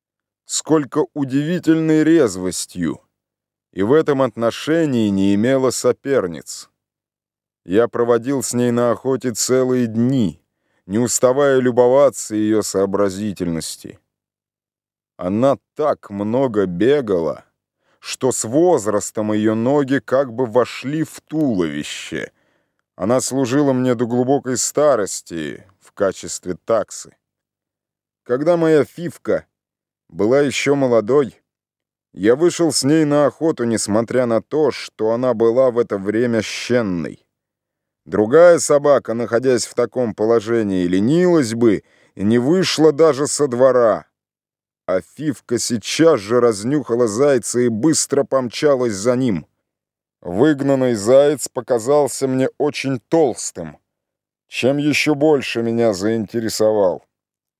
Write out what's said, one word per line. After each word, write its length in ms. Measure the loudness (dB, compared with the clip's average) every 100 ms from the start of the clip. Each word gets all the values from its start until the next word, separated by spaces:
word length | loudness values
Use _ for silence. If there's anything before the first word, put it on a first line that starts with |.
| _ _ _ _ -10
сколько 600 | -8 0 0 0 -4 -4
удивительной 880 | -4 -4 -2 -2 -2 0 2 2 2
резвостью, 1000 | 4 4 2 0 -6 -6 -10 -6 -6 -6 _ _ _ _ _ _ _
и 100 | -4
в 100 | 2
этом 280 | 2 2 0
отношении 880 | -2 -2 -4 -4 -2 -2 0 0 0
не 260 | 2 2 2
имела 360 | 2 2 0
соперниц. 960 | 0 -2 -2 -2 -2 -2 -6 -14 -18 -20 _ _ _ _ _ _ _ _ _ -6
Я 240 | -4 -2
проводил 540 | -2 0 0 -2 -4
с 100 | -4
ней 180 | -2 -2
на 200 | 0 0
охоте 420 | -2 -4 -4 -4
целые 540 | -6 -2 0 0 -2 -2
дни, 540 | -2 0 0 -2 -4 _ _ _ _ -6
не 140 | -4
уставая 600 | -2 0 0 2 2 2
любоваться 720 | 2 4 4 4 4 0 -6
её 280 | -2 0 0
сообразительности. 1400 | 0 -2 0 0 0 -2 -6 -6 -6 -6 -8 -12 -16 -20 _ _ _ _ _ _ _ _ _ _ _ -12
Она 400 | -6 0 0 0 _ -4
так 340 | -4 -4 -6
много 560 | -8 -4 -2 0 0 -2
бегала, 800 | 0 0 0 0 -2 -2 -6 -14 _ _ _ _ _
что 320 | -16 -4 -2
с 140 | -2 -2
возрастом 880 | 2 4 2 0 -2 -4 -4 -2
её 200 | 0 0
ноги 460 | 0 0 0 0 -2
как 340 | -2 -2 -2
бы 120 | -4 -2
вошли 580 | 0 0 -2 -8 -6
в 160 | -6 -10
туловище. 1120 | -10 -4 0 0 -2 -4 -8 -12 -12 -10 -12 -14 _ _ _ _ _ -6
Она 240 | -2 0
служила 540 | 0 -2 -2 0 0
мне 220 | 0 0 0
до 100 | 0
глубокой 520 | 0 0 0 -2 -6
старости 1080 | -4 0 2 2 -2 -8 -10 -10 -8 -10 -18 _
в 100 | _
качестве 640 | -4 -2 -2 -10 -12 -10 -10 -4
таксы. 520 | -2 -4 -10 -20 _ _ _ _ _ _ _ _ _ _ _
Когда 320 | -4 -2 2 2
моя 300 | 4 4 2
Фивка 600 | -4 -10 -8 -4 -4 -4 _ _ _ _ _ _
была 320 | -4 2 2
ещё 360 | 2 0 0 0
молодой, 640 | 2 2 2 2 0 -4 _ _ _ _ _ _ _
я 240 | -2 2 4
вышел 340 | 2 2 0
с 120 | 0 0
ней 180 | 2
на 220 | 2 2 2
охоту, 400 | 0 -2 -2 -2
несмотря 600 | -2 0 -2 0 -2 0
на 160 | -2
то, 300 | -2 -2 -2
что 400 | -2 -10 -4 -2
она 220 | 0 -2
была 360 | 2 2 4 2
в 80 | 2
это 200 | -2 -4
время 440 | -2 -2 0 0
щенной. 840 | -4 -6 -2 0 0 -4 -6 -12 _ _ _ _ _ _ _ _ -6
Другая 520 | -2 2 6 6 6
собака, 540 | 2 2 4 2 0
находясь 520 | -6 -2 0 2 0 0
в 80 |
таком 420 | -4 -4 -2 -4 -2
положении, 720 | 0 2 0 -2 0 0 0
ленилась 680 | 2 2 2 4 2 0
бы 300 | 2 2 2 -2 _ _ -4
и 80 |
не 140 | 0 2
вышла 560 | 2 2 0 2 4
даже 340 | 4 4 2 -2
со 200 | -2 -2
двора. 580 | 2 2 4 2 0 -4 _ _ _ _ _ _ _ -6
А 160 | -4
Фивка 580 | -4 -8 -6 -6 -4 -4
сейчас 640 | -4 -6 -4 2 4 4
же 180 | 2 2
разнюхала 680 | 2 0 -2 -4 -2 0 0
зайца 500 | 2 2 2 0 -2
и 80 | -2
быстро 560 | 0 0 0 0 -2
помчалась 720 | 0 -2 -4 -2 0 2 0
за 240 | -2 -2 0
ним. 280 | 0 -2 -6 _ _ _ _ _ _ _
Выгнанный 720 | -8 2 2 2 0 0 0 0
заяц 540 | 4 4 4 0 -6
показался 800 | -10 -4 -2 2 2 0 -2 -2
мне 180 | 0 -2 -2
очень 440 | -4 -4 -6 -6 -2
толстым, 680 | 2 2 0 -10 -12 -14 -16 _ _ _ _ _ _ _
чем 300 | -4 0 0
ещё 360 | 0 0 0
больше 480 | 2 2 2 0 -4
меня 320 | -2 0 0
заинтересовал. 1080 | 0 -2 -2 -4 -6 -4 0 2 2 2 0 -8 _ _ _ _ _